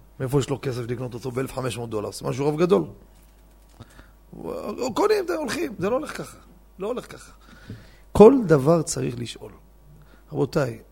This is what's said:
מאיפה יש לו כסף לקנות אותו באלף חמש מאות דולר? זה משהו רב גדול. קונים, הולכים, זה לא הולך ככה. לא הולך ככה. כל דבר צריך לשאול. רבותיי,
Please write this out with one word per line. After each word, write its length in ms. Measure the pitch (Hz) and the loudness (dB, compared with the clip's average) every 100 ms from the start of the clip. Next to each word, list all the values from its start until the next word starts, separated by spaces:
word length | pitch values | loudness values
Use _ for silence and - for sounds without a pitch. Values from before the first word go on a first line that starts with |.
| - - | -18 -10
מאיפה 200 | 131 143 | 0 0
יש 100 | 123 | 0
לו 100 | 139 | -2
כסף 200 | 135 120 117 | -6 -6 -6
לקנות 260 | 123 127 | -6 -8
אותו 180 | 117 131 | -8 -8
באלף 220 | 120 135 | -6 -6
חמש 240 | - 127 110 | -4 -6 -6
מאות 120 | 117 | -6
דולר? 220 | 110 104 | -6 -6
זה 160 | - 123 | -8 -6
משהו 200 | 127 143 | -2 -2
רב 120 | 151 | 0
גדול. 260 | 175 196 - - - - - - - - - - - - - - - - - - 80 214 254 | 2 2 0 -10 -20 -20 -20 -20 -20 -20 -20 -20 -20 -20 -20 -20 -20 -14 -10 -10 -10 -8 -6
קונים, 320 | 254 415 415 349 330 | 0 2 2 0 -4
הולכים, 380 | 285 277 320 196 | -4 -4 -6 -4
זה 100 | 185 | -2
לא 60 | 254 | -2
הולך 220 | 294 - | -4 -10
ככה. 200 | 151 - - - - - | -12 -16 -20 -20 -20 -10
לא 80 | 196 | -8
הולך 240 | 240 - | -6 -10
ככה. 200 | - - - - - - - - - - | -16 -20 -20 -20 -20 -18 -18 -18 -20 2
כל 220 | - 214 269 196 | 10 10 10 4
דבר 360 | 156 131 170 | 4 4 2
צריך 340 | 143 - 135 120 | 2 -4 -4 -6
לשאול. 340 | 117 - - - - - - - - - - | -10 -12 -18 -20 -20 -20 -20 -20 -20 -20 -8
רבותיי, 480 | 143 139 165 131 113 - | -4 -2 0 -2 -4 -16